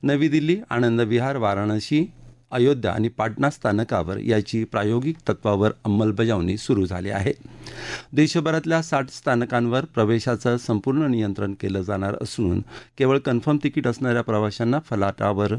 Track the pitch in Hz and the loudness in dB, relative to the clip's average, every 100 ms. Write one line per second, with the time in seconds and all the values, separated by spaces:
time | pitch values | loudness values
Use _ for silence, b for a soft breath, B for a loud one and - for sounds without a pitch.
0 | 139 143 156 151 151 185 220 120 120 117 | 2 2 4 2 2 0 0 0 2 4
1 | 113 117 131 139 110 98 104 107 - 147 | 2 2 0 0 0 0 0 -2 0 0
2 | 180 - - - _ 123 123 139 107 90 | 0 -6 -20 -20 _ 2 2 2 0 0
3 | 110 - 110 107 139 - - 101 117 110 | -2 -2 -4 0 -2 0 0 0 0 -2
4 | 82 98 104 110 101 113 110 113 104 117 | -2 -4 0 0 2 -4 -2 -2 0 0
5 | 135 160 - 104 110 101 107 - - 101 | -2 -6 -4 -2 0 2 2 0 0 2
6 | 110 104 117 107 87 101 - 120 92 90 | 2 2 0 0 0 -2 0 0 0 -2
7 | 95 101 101 - - B B B B B | -4 -2 -2 -4 -8 B B B B B
8 | B 135 156 170 156 160 156 160 160 147 | B 2 2 2 0 -2 0 0 0 -2
9 | 135 - - 123 120 123 120 123 135 - | -4 -6 -2 0 0 0 0 0 -2 0
10 | 107 113 110 120 123 120 - 110 113 135 | 2 2 0 -2 0 -2 0 -2 0 0
11 | 151 120 107 98 101 98 98 98 92 101 | 2 0 0 -2 -6 -4 -4 -4 -2 -2
12 | 98 - 110 - 104 90 101 B B - | -2 -4 -8 -2 0 0 -4 B B -2
13 | 131 139 139 120 113 147 147 - 127 117 | 2 2 2 -2 2 0 0 -2 -2 -2
14 | 127 120 113 107 107 101 117 139 - 110 | 0 -2 0 0 0 0 0 0 -2 -2
15 | 98 - 104 98 104 | -2 0 -2 0 0